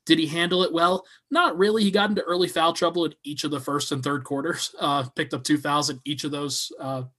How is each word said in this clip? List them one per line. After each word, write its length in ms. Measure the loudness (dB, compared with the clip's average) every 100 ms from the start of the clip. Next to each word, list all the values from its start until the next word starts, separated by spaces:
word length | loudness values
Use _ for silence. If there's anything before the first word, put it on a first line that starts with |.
| 2
did 120 | 2
he 100 | 2
handle 360 | 0 0 2
it 100 | 2
well? 320 | 2 2 2 -2 -18 _
Not 260 | 2 2 4
really. 260 | 2 4
He 80 | 2
got 180 | 4 2
into 140 | 0
early 240 | 0 0 0
foul 260 | 2 2
trouble 320 | 2 0 0 -2
in 80 | -4
each 200 | -10 -6
of 80 | -4
the 80 | -4
first 320 | -2 -2 -2
and 100 | -2
third 220 | -2 -2
quarters, 500 | -2 -4 -2 -4 -6 -4
uh, 240 | 0 0 -2 -4
picked 180 | -4
up 100 | -4
two 140 | 0 0
fouls 320 | 2 0 0
in 100 | -4 -8
each 180 | -6
of 80 | -6
those, 400 | -4 -4 -4 -6 -8
uh, 240 | -6 -6 -8